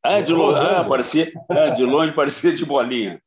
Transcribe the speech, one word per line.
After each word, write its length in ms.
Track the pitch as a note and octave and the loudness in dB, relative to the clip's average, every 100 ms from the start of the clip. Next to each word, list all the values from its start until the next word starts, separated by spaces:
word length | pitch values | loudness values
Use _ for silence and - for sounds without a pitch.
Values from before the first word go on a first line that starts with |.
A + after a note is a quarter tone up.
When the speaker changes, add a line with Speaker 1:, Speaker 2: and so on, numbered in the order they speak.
Speaker 1:
É, 160 | C#3 G3+ | 0 0
de 120 | D#3+ | 0
lo-, 140 | E3 - | 2 2
Speaker 2:
Losango. 220 | - D#3 | 2 2
Speaker 1:
ah, 160 | F#3 | 0
parecia, 480 | D#3+ C3 A#2+ D#3 D#3+ - - | 0 -2 0 -2 -2 -6 -4
é, 220 | F3 D#3 | 0 2
de 140 | B2 | 2
longe 280 | B2+ C#3+ D#3+ | 2 2 0
parecia 400 | D#3 C#3+ - E3+ | 0 -2 0 0
de 120 | D#3+ | 0
bolinha. 580 | D#3 C#3 B2 B2 G2+ E2+ | -2 -2 -2 -4 -6 -8